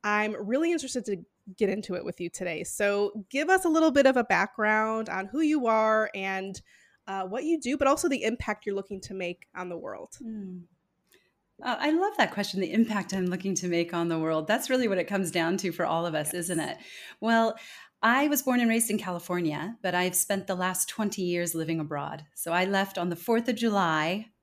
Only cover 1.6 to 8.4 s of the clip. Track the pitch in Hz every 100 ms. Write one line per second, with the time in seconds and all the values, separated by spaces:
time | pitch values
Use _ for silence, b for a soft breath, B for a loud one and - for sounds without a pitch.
1.6 | 196 196 - 180 - - 175 - 180 165
2.6 | 175 - 202 202 208 220 190 269 311 381
3.6 | 370 320 320 277 269 254 233 175 196 -
4.6 | 214 214 220 220 220 185 196 269 311 302
5.6 | 233 220 220 220 214 196 190 190 190 190
6.6 | b b b b - 196 185 226 302 330
7.6 | 240 285 269 285 349 262 220 240